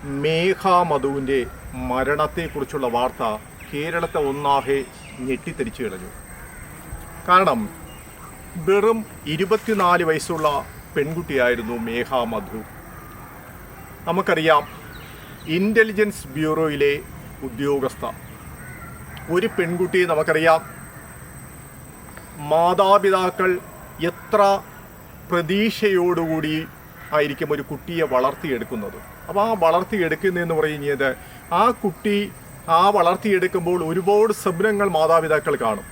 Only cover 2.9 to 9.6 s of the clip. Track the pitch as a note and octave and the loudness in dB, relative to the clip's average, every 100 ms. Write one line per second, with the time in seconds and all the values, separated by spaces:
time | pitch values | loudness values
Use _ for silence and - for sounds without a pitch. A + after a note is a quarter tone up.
2.9 | A#2+ B2+ - A#2 G#2+ - - - C#3+ D#3+ | 2 0 0 -4 -4 -10 -18 -10 -6 -4
3.9 | E3+ E3 E3 C#3 C#3 C#3+ C#3 C3+ C#3 C3 | -4 -2 -2 -2 0 2 2 2 -2 -2
4.9 | - - - B2+ B2+ - D3+ A#2 - A2+ | -12 -18 -10 -6 -4 -6 -6 -6 -4 -8
5.9 | F#2 F#2 - - - - - - - - | -8 -12 -16 -16 -16 -16 -16 -16 -16 -14
6.9 | - - - - F3+ G3 A#3 G#3 - - | -14 -14 -12 4 6 6 2 -2 -8 -16
7.9 | - - - - - - F3+ D#3+ G3+ G#3+ | -16 -18 -18 -18 -18 -14 -6 2 4 4
8.9 | A3+ G#3 - - D3+ F#3 A3 | 2 -2 -12 -6 -2 0 0